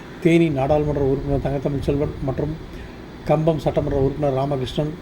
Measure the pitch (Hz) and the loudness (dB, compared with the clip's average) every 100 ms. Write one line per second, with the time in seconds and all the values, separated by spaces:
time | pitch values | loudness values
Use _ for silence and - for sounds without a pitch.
0 | - - 170 165 165 135 139 151 147 143 | -16 0 4 6 4 2 2 2 2 2
1 | 135 139 143 139 135 139 147 139 139 139 | 2 2 0 0 0 -2 -2 0 0 0
2 | 147 - 139 123 147 160 - - - - | -2 -2 -4 -2 -4 -6 -12 -14 -14 -16
3 | - - - 151 160 151 151 156 147 139 | -16 -8 0 2 4 2 0 0 0 2
4 | 135 143 147 131 139 139 123 - 151 160 | 2 2 0 0 0 -2 -2 -2 -4 -6